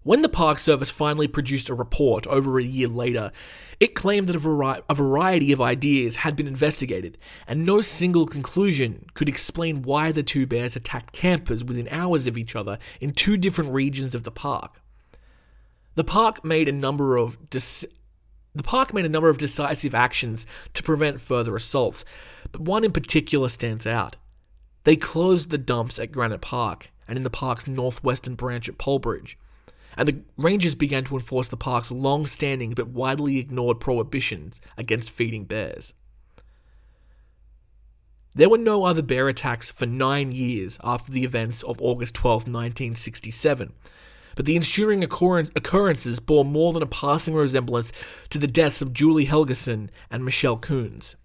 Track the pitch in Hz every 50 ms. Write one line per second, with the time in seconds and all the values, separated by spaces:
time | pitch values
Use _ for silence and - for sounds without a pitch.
0 | _ 143 202 285 311 330 - - 170 156 151 147 - - 147 131 139 - - -
1 | 151 147 147 151 151 143 - 147 139 127 139 131 113 - 127 117 123 - - -
2 | 143 131 107 98 117 - 139 135 135 135 127 131 123 123 131 131 127 117 113 120
3 | 120 123 120 113 107 - - - - - - - - - - - - - - -
4 | - 196 208 202 196 180 170 165 147 160 156 143 139 135 131 - - - 147 139
5 | 143 135 135 147 175 185 185 170 139 139 143 131 123 123 123 131 135 147 143 135
6 | 120 113 110 - - 156 147 135 151 139 135 127 147 151 151 - 135 123 98 92
7 | 95 - - - - - - - - - - 151 165 180 196 208 214 - - -
8 | 175 180 175 170 160 - - 139 131 - - 180 202 202 165 135 131 113 110 -
9 | - - - - 147 147 139 - - - - 165 170 165 156 139 127 131 139 147
10 | 156 160 156 151 139 - - 139 131 131 117 120 123 123 - 123 - - - 127
11 | - - - - - 180 180 160 - - 117 113 120 123 123 120 120 - 139 156
12 | 180 180 170 151 127 127 113 117 113 113 - 113 101 101 101 104 - - - -
13 | 127 143 143 - - 202 214 190 180 190 180 - 156 139 131 135 135 139 135 135
14 | 135 131 123 117 117 - - - - 143 127 - - - _ _ _ - _ _
15 | _ _ - - _ - _ _ _ _ _ - _ _ _ _ _ _ - 165
16 | 156 - 160 208 226 220 214 - - 156 165 160 160 143 143 139 135 135 147 143
17 | 143 135 127 123 117 117 117 - - - - 127 - - - - - - _ -
18 | _ _ _ _ _ _ _ - _ _ _ 147 - - 247 254 262 - 214 202
19 | 180 160 151 160 160 165 147 127 147 131 - - 147 139 151 135 - 139 - 123
20 | 123 127 - - - 117 110 110 - - - - - - - - - - 156 143
21 | 156 147 139 123 - - 127 120 117 117 101 110 - - - 139 123 101 - -
22 | - - - - - - - - - - - - 160 170 196 214 220 208 156 -
23 | - - - 156 147 - - 143 131 123 - - - 117 110 110 - 113 117 117
24 | 90 - - - - - - - _ _ - - - _ _ _ _ 147 160 156
25 | - - - 165 175 185 185 175 151 - 156 147 127 131 123 117 113 120 - -
26 | 113 110 - 131 120 113 107 95 - - 127 123 117 104 85 - - - _ -
27 | - - 120 131 131 127 110 - 139 131 120 117 - 143 131 131 123 127 123 -
28 | - 131 127 - - 123 123 120 123 127 120 120 117 - - - - 135 139 135
29 | 131 120 98 - - - - - - - - _ _ - - _ - - - -
30 | 127 151 139 - - - _ - 143 170 196 208 180 170 139 117 151 139 143 135
31 | 131 - 139 131 117 - 131 127 123 - - 113 - 135 127 117 117 - 123 127
32 | 135 135 143 147 156 139 - - 151 139 135 131 120 110 117 113 120 113 123 127
33 | 131 131 135 143 147 143 135 131 123 - 127 127 120 123 117 117 - 139 123 117
34 | 110 - - 135 120 - - 85 73 92 - - - - - - - - 110 123
35 | 117 - - - 120 113 117 110 98 - - 110 101 - 50 - - - - _
36 | _ - - - - _ _ - - - _ _ _ _ _ - _ - _ _
37 | _ _ - _ _ _ _ _ _ - - _ _ _ _ _ _ - _ _
38 | _ _ _ _ _ _ _ 131 156 190 226 226 233 226 214 208 190 180 175 160
39 | 147 123 127 127 135 139 131 - - 135 120 120 - - - - 131 120 120 131
40 | 135 131 139 143 139 131 127 127 127 120 123 107 92 92 - - - 117 123 120
41 | - - 131 131 127 127 123 117 113 117 117 - - - 120 113 - 120 123 123
42 | 117 117 - - - 123 113 113 117 127 120 117 117 120 117 - 135 120 117 113
43 | - 117 113 - - 113 113 - - 151 143 123 98 - - - - - - -
44 | - - - - - - - - 139 147 160 170 160 - - 196 214 214 208 196
45 | 180 165 - - 175 180 180 175 156 151 - - - - - 196 202 190 156 -
46 | - 123 117 123 - - 151 147 135 139 147 151 160 175 165 170 151 120 - -
47 | - 143 143 156 - 165 156 156 147 135 127 131 123 120 120 120 117 117 - -
48 | - - - - - - - 151 147 139 120 160 160 143 - - - 131 123 -
49 | 143 160 160 156 143 135 143 156 156 131 127 - - 131 117 107 107 - - -
50 | - - 117 120 127 127 - - - 135 113 117 - - 147 131 117 101 107 110
51 | - - - -